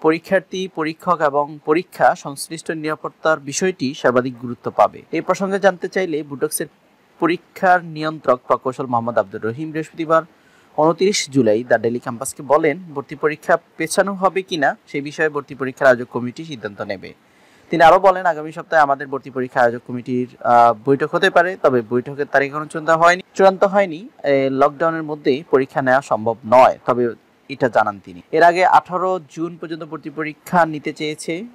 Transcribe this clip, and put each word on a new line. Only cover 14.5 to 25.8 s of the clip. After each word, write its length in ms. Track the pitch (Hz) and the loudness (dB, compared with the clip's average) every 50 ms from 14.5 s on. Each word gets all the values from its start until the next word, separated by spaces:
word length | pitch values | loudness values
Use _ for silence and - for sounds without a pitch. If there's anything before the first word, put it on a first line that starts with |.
| 185 160 139 151 196 - _ | -4 -2 0 -2 -2 -4 _
সে 140 | - - 147 | -10 -10 -8
বিষয়ে 280 | 139 147 143 - 160 156 | -8 -8 -4 -2 -2 -2
ভর্তি 260 | 147 147 135 - 147 | -2 -6 -10 -10 -10
পরীক্ষার 320 | 117 139 127 127 - 147 | -8 -8 -8 -2 2 4
আয়োজক 220 | 135 123 117 123 - | 4 4 2 0 -6
কমিটি 360 | - 123 120 123 120 - 165 | -8 -6 -6 -8 -8 -12 -14
সিদ্ধান্ত 360 | 165 151 113 101 104 101 - | -14 -12 -12 -12 -12 -12 -10
নেবে। 340 | 117 104 101 92 90 82 78 _ _ _ _ _ _ _ _ _ _ - | -10 -10 -10 -10 -12 -16 -20 _ _ _ _ _ _ _ _ _ _ -4
তিনি 140 | 170 165 170 | 2 4 6
আরও 140 | 160 170 190 | 6 6 6
বলেন, 280 | 185 196 185 185 185 | 6 4 2 2 0
আগামী 260 | 180 160 151 151 160 151 | -2 -2 -2 -6 -10 -12
সপ্তাহে 300 | 170 156 - 165 160 147 | -14 -6 0 2 2 4
আমাদের 240 | 139 139 135 143 | 4 2 -2 -4
ভর্তি 240 | 135 139 131 - 143 | -6 -8 -8 -8 -8
পরীক্ষা 300 | 123 131 127 127 - 135 | -6 -6 -6 -2 0 2
আয়োজক 200 | 123 120 117 123 - | 2 2 0 -2 -8
কমিটির, 500 | - 123 123 117 - 127 123 127 120 - - | -10 -10 -10 -8 -6 -4 -4 -4 -6 -8 -6
আহ, 340 | - 117 120 120 117 117 117 107 107 | 0 2 4 6 6 6 4 2 0
বৈঠক 300 | 135 139 135 156 147 - | 0 0 0 0 -2 0
হতে 160 | 175 190 190 | 0 0 2
পারে, 260 | - 185 170 180 185 - - | 4 2 2 2 0 0 0
তবে 200 | 151 127 123 113 | 2 2 2 0
বৈঠকের 440 | 104 123 123 120 143 143 135 143 135 - | -2 -2 -4 -4 -4 -6 -8 -6 -2 0
তারিখ 200 | 135 139 139 139 | 0 0 -2 -4
এখনো 140 | 151 156 | -8 -10
চূড়ান্ত 240 | 151 - 165 156 156 | -8 -10 -6 -2 0
হয়নি, 320 | 165 160 170 170 175 180 - _ _ | 2 4 4 4 4 2 -2 _ _
চূড়ান্ত 300 | - 196 190 190 180 208 | 4 4 4 4 4 2
হয়নি। 440 | 196 185 202 202 185 151 165 208 262 - - - | 2 2 2 0 0 -2 -10 -14 -18 -16 -6 -2
এ, 260 | 143 139 135 135 135 135 | 0 2 2 2 0 2
লকডাউনের 500 | 135 139 147 147 135 165 165 160 160 160 | 2 2 2 2 0 -2 -2 -2 -2 -6
মধ্যে 420 | 151 156 151 147 - 127 135 170 - | -8 -10 -4 -2 -2 -2 -2 0 0
পরীক্ষা 320 | - 131 135 - - 156 | 0 0 0 0 -4 -2